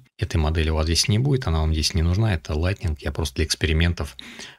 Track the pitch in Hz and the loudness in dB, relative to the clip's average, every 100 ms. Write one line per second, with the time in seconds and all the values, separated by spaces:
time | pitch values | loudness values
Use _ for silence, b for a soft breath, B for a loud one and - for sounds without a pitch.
0 | - - - 85 76 80 78 78 78 82 | -4 -6 -2 0 2 2 2 2 2 2
1 | - 104 135 131 - 80 78 78 73 82 | 2 2 2 0 0 0 2 0 0 2
2 | 82 92 110 85 - 78 90 104 87 76 | 2 2 2 0 -2 -2 0 0 -2 -4
3 | 73 71 80 - 78 - 76 78 85 85 | -4 -4 -2 -2 -2 0 0 4 2 0
4 | 76 - B B B | -6 -10 B B B